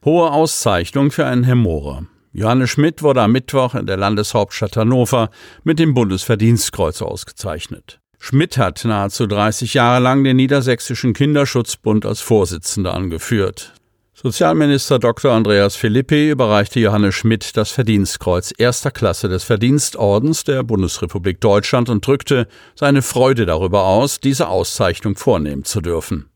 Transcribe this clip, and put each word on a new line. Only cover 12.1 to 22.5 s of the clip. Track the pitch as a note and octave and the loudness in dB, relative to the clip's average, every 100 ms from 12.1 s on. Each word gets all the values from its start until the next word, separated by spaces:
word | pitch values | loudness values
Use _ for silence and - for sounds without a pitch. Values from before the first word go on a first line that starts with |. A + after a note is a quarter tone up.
| G#2 | -6
Vorsitzender | - A2 F2+ E2+ - - F#2 | 2 2 2 -2 -8 -4 -4
angeführt. | E2+ F#2 E2 - A2+ F#2+ - - _ _ _ _ | -4 -6 -6 -2 -2 -2 -4 -18 _ _ _ _
Sozialminister | _ C3 G#2+ E3+ D#3+ D3+ C#3 - C3 | _ -6 0 2 2 2 2 2 0
Doktor | A#2 A2+ C#3+ | 2 0 2
Andreas | A#2 G#2 G#2 G2+ - | 2 2 2 2 0
Philippi | A2+ A2 C3+ D3+ D3+ | 0 0 2 2 2
überreichte | C#3+ A#2+ G#2+ G#2 - | 2 2 2 0 0
Johannes | G#2+ G#2+ G#2 F#2+ | 2 2 0 0
Schmidt | A2+ A2 - - | 0 0 -2 -4
das | G#2+ | -4
Verdienstkreuz | - A#2 G#2 F#2+ - - F2+ - - | -2 0 2 0 -4 -2 -2 -4 -2
erster | A#2 B2 C#3+ | 0 0 -6
Klasse | - G#2+ E2+ G#2 | -2 -2 -2 -4
des | F#2 | -4
Verdienstordens | - A2 A#2 D3 C#3 - G#2+ G2+ C3+ D#3+ - | -2 0 2 2 0 -2 0 2 0 -2 -2
der | C3+ | -4
Bundesrepublik | B2 G#2+ F2+ - E2+ G2+ F2+ F2 | 0 0 -2 -4 -8 -4 -4 0
Deutschland | A2+ G2+ G2+ C3 A#2+ | 2 2 2 -2 0
und | A2+ - | -2 0
drückte | C#3 - C3 A2 | -2 0 0 -2